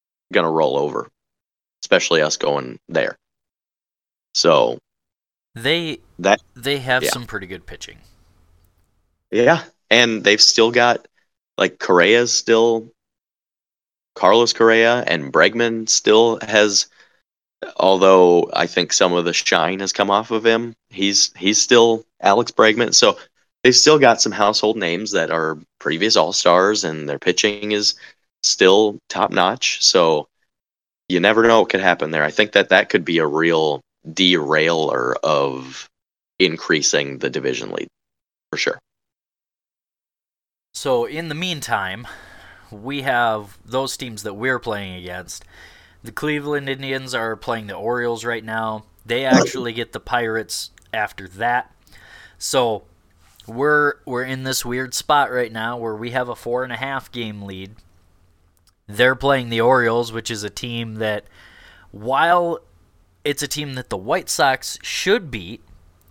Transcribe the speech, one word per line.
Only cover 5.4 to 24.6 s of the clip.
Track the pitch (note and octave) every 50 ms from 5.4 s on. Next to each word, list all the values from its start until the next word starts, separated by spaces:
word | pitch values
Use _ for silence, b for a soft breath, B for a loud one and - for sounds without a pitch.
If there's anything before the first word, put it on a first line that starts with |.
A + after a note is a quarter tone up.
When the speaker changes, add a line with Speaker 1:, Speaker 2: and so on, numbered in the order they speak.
| _ _ -
Speaker 2:
They, | A#2 A2+ C3+ E3 E3+ E3+ D#3+ - - _ _ _ -
Speaker 1:
that, | F2 G2 G#2+ - _ _ -
Speaker 2:
they | B2 A#2+ C3+ C#3+ C#3
have | B2+ C3 B2+ C3
Speaker 1:
yeah. | - -
Speaker 2:
some | - - -
pretty | - A2 G2+ F#2+ F2
good | F#2 E2+ -
pitching. | - - - - - - - _ _ _ _ _ _ _ _ _ _ _ _ _ _ _ _ _ _ _ _ _ _ _ _ _ _
Speaker 1:
Yeah, | G2 A2 A#2+ C#3+ E3+ - - - _ _ _ -
and | A2+ A#2+ A#2+ A#2 A2 G#2
they've | - G2+ G#2 G#2
still | - - - - A2+ A#2
got, | A#2+ B2 A#2+ A#2+ A#2+ - - _ _ _ _ _ _ _ _ _ _ -
like, | F#2+ F2+ - -
Correa's | - - F2+ F2 F2 G2+ A2+ A#2+ A#2+ A#2
still, | - - - - A2+ A2+ A#2 A#2 A2+ A2+ A2+ B2 _ _ _ _ _ _ _ _ _ _ _ _ _ _ _ _ _ _ _ _ _ _ _ _ -
Carlos | - F2+ F#2 G#2+ A#2 A#2+ A2+
Correa | - - A2+ A2+ A2+ A2+ A2+ A#2 A#2+ B2 -
and | - E2+ D#2+ C#2+ C2+
Bregman | C#2 D#2 E2 G2+ A2+ A#2 A#2+ A#2 A#2 A2+ A2 -
still | - - - G#2 G#2+ A2 A#2 A#2 A2 -
has, | A2 G#2+ A2 G#2+ G#2+ G#2 G2+ - - b b b b b b b b _ _ _ _ _ _ _ - - -
although | - - F#2+ F#2+ F2+ F#2+ F#2+ F#2+ F#2 F2+ F2 F2 E2+ - - -
I | - E2+
think | E2+ - F#2 E2+ -
some | - - G2 F2+
of | F2 F2 E2+
the | F2
shine | E2 - - - F#2+ F2 D#2+ E2+ F#2+ F#2+
has | G2 F#2+
come | - - G2+ G2+
off | G2 G#2 A2+ A#2
of | A2+ A2 A2
him, | A2+ A2+ A#2 A#2+ A#2 A2+ _ _ _
he's, | - F#2 G2 G2+ G2+ - - - -
he's | - F#2 G2+ G#2+ G2+
still | - - B2+ A#2 A#2 A#2 A2+ A2+ - _ _ _
Alex | - G2 G2+ A#2 A#2 -
Bregman. | - - A2 A2 G#2+ A#2 A#2 - -
So | - A#2+ G#2 F#2 B B B B B B _ _ _
they've | - B2+ B2
still | - - D3+ D#3 D3
got | C#3 B2 A2+ -
some | - A2+
household | F#2+ G#2 G#2 G#2 G#2+ -